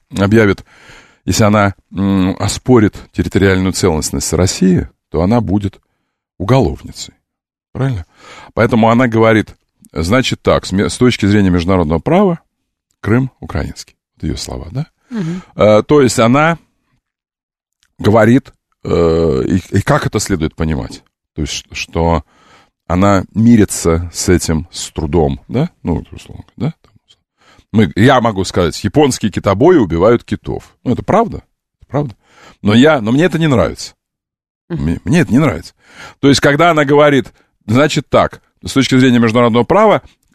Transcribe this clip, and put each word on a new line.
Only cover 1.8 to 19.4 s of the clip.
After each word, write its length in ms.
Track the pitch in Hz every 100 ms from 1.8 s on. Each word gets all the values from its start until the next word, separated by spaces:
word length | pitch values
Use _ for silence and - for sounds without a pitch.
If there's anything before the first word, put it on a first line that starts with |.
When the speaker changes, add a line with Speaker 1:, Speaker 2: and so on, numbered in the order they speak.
| _ -
Speaker 1:
м, 400 | 98 95 92 -
оспорит 560 | 101 - - 123 104 - -
территориальную 600 | - - 98 95 92 92
целостность 600 | - 95 78 - - -
России, 560 | 82 95 - 190 175 - _ _
то 120 | 76
она 200 | 90 120
будет 380 | 101 101 98 - _ _ _ _ _ -
уголовницей. 760 | 95 135 85 65 67 - - _ _ _ _ _ _
Правильно? 340 | - 135 104 - _ - - -
Поэтому 360 | - 113 117 110
она 180 | 117 127
говорит, 480 | 110 110 110 - - _ _ -
значит 500 | - 85 127 - 117
так, 240 | 98 76 -
с 60 |
ме-, 180 | 92 -
с 80 | -
точки 280 | 123 - 98
зрения 240 | 104 95
международного 500 | 87 85 95 76 82
права, 400 | - 175 202 165 _ _ _ _ _ _
Крым 300 | - 120 131 -
украинский. 560 | - 76 69 - - _ _ _
Вот 80 |
её 140 | 80 69
слова, 300 | 71 64 82
да? 160 | 127 160 _ _
Speaker 2:
Мгм. 320 | 233 160 180 - -
Speaker 1:
Э, 280 | 104 107
то 180 | - 151
есть 180 | 127 -
она 380 | 113 139 160 165 _ _ _ _ _ _ _ _ _ _ _ _ _ -
говорит, 540 | - 110 110 131 - _ _ _
э, 600 | - 87 82 82 82 65